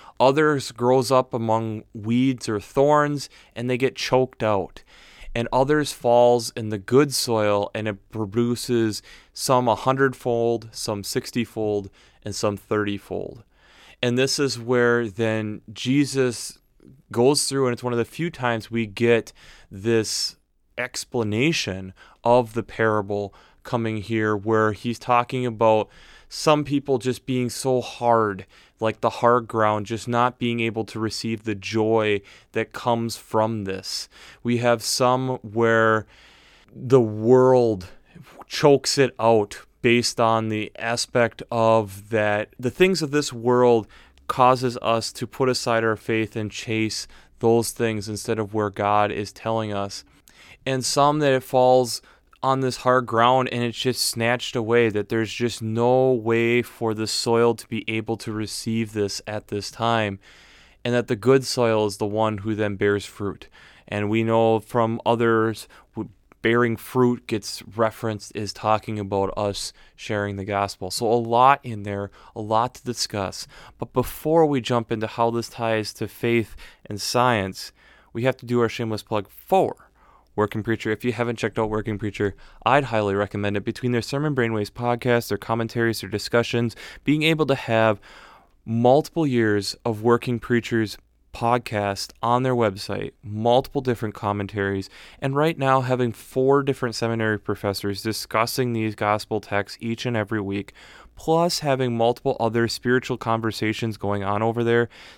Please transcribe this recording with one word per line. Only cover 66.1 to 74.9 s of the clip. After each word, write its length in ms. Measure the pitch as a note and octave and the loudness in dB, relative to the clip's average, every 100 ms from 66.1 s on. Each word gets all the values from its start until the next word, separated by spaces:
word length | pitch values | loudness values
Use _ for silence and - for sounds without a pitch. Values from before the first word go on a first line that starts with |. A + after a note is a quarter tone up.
| _ _ _ | _ _ _
bearing 360 | A2+ A#2 A#2+ A2+ | 2 2 2 0
fruit 500 | - B2+ B2 A#2+ - | -4 2 2 2 -4
gets 340 | A2 - - - G2+ | -6 -6 -12 -8 -2
referenced 600 | A2 - A#2 G#2+ - - | -2 -2 -6 -6 -8 -10
as 160 | G#2 | -10
talking 480 | - A2 G#2+ - G#2+ | -4 0 0 -2 -8
about 360 | G2 G2+ G2 - | -2 -2 -2 -2
us 360 | G#2 G2 - - - - | -4 -4 -8 -14 -20 -14
sharing 400 | - G#2+ G2+ G2 | -6 -4 -2 -6
the 80 | |
gospel. 480 | G2 G2+ G2+ - F#2 | -4 -2 -2 -4 -8
So 200 | - A2+ | -4 0
a 20 | |
lot 440 | A#2+ A2+ A#2 C3 C#3 | 0 2 4 6 4
in 180 | B2+ A2 | 0 -10
there, 300 | G2+ G2+ G2+ - - - | -6 -6 -6 -12 -18 -10
a 40 | |
lot 340 | G#2+ A2 B2 - | -2 0 0 -4
to 80 | |
discuss. 640 | B2 A#2 - G#2 F#2 - - - - - | -10 -6 -6 -4 -6 -8 -16 -20 -20 -14
But 140 | B2 | -6
before 540 | - A#2+ - D#3 E3 D#3+ | -2 -2 -4 0 2 4
we 140 | C#3+ | 2
jump 320 | A2+ B2 A#2 | 0 -2 -2